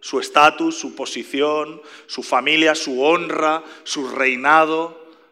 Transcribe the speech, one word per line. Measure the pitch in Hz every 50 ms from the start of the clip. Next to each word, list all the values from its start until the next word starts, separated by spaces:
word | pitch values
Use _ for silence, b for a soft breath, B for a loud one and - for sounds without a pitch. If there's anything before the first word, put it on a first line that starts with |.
su | B - 143 123
estatus, | - - - 151 147 156 151 - 165 160 160
su | - - 127 -
posición, | - 131 - - 123 110 - - 135 147 151 151 151 151 151 160 - B B B B B
su | B - 131 120
familia, | - 135 123 127 147 156 160 160 156 151
su | 156 - 143 127 127 139
honra, | 156 170 170 170 156 156 156 156 156 156 160 156 B B B B
su | - - 147 135 123
reinado, | 120 131 135 131 127 123 135 143 156 160 160 156 160 160 165 165 - - - B B B B B